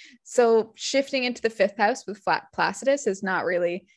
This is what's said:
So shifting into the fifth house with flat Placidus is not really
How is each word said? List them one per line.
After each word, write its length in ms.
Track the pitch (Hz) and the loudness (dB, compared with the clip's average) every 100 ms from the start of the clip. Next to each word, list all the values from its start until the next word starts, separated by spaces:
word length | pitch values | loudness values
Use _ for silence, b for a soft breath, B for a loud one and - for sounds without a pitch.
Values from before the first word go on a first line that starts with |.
| B B | B B
So 500 | - - 233 226 220 | -2 2 4 4 0
shifting 500 | - - 269 269 262 | -8 -2 -2 0 -2
into 160 | 247 240 | -4 -4
the 80 | 226 | -6
fifth 300 | 220 196 226 | 0 0 2
house 280 | 214 269 - | 0 0 -8
with 120 | 208 | -8
flat 260 | - 160 - | -2 -2 -4
Placidus 540 | - 170 196 262 277 214 | -2 -2 0 0 0 -2
is 160 | 196 | -4
not 240 | 196 - 170 | -2 -2 -2
really 400 | 175 175 180 _ | 0 -2 -4 _